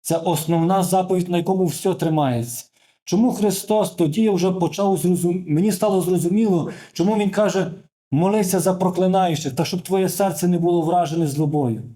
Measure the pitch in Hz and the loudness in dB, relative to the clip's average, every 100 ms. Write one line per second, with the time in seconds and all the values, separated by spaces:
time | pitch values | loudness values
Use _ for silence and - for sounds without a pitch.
0 | - 220 190 156 156 165 165 190 180 190 | -2 -4 0 -2 0 0 2 2 2 0
1 | 185 185 180 175 170 190 180 151 190 175 | 2 0 0 -2 0 0 0 0 -2 -2
2 | 165 156 139 120 117 - - _ _ _ | 0 2 0 0 -4 -10 -16 _ _ _
3 | - 180 247 - 208 185 - 214 196 - | -4 2 2 2 0 0 0 0 0 0
4 | 165 156 220 190 185 185 170 - 196 190 | 0 2 2 2 0 0 -2 0 0 0
5 | 175 175 175 180 180 151 202 185 214 190 | 0 0 0 -2 -2 0 0 0 0 0
6 | 170 180 175 196 220 180 127 - - - | 0 0 0 0 2 0 -2 -8 -18 -2
7 | 175 214 202 196 208 185 185 - - _ | 0 2 0 0 0 0 -4 -6 -18 _
8 | _ 135 180 214 190 185 175 185 185 175 | _ 0 2 2 0 0 0 0 0 0
9 | 185 190 185 156 151 127 156 180 - 190 | 2 2 2 0 -4 -4 -4 -4 -2 0
10 | 185 180 196 151 175 175 170 175 160 175 | 0 0 -2 0 0 2 2 2 2 0
11 | 170 160 160 139 156 147 131 110 110 | 0 0 -2 0 0 0 -2 -4 -8